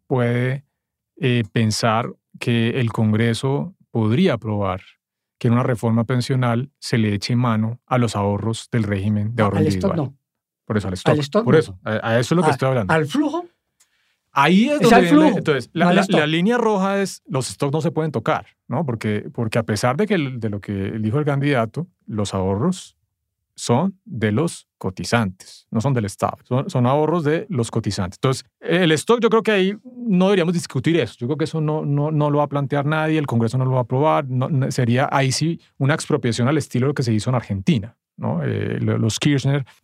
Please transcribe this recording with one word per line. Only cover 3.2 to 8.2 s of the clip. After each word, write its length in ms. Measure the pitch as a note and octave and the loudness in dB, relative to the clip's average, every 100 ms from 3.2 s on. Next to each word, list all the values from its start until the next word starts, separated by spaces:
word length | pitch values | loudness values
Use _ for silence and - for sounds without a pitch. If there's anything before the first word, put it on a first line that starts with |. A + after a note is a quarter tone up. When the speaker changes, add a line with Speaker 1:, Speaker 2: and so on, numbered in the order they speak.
| A#2 A2 C3+ C#3+ E3+ - _ | 2 0 -2 -2 -4 -12 _
Speaker 1:
podría 400 | A#2 G#2+ B2 F#3 | -2 0 2 2
aprobar 480 | A#2+ A2 G#2 G2 F#2 - _ _ _ _ - | 0 -2 -2 -2 -4 -10 _ _ _ _ -4
que 60 | B2 | 0
en 60 | |
una 100 | A#2+ | 2
reforma 400 | B2+ A#2+ A#2 A2+ | 0 -2 0 0
pensional 680 | A#2 B2+ A#2+ C3 B2 A#2 C3 _ | 0 -2 -2 0 0 -2 -4 _
se 200 | - A#2+ | -4 0
le 140 | G#2+ | 0
eche 200 | G2+ - | 0 0
mano 460 | A#2+ B2 A2 A2 A#2+ | 0 2 0 -2 -4
a 140 | - B2+ | -2 0
los 160 | A#2 | 0
ahorros 540 | G#2 | 0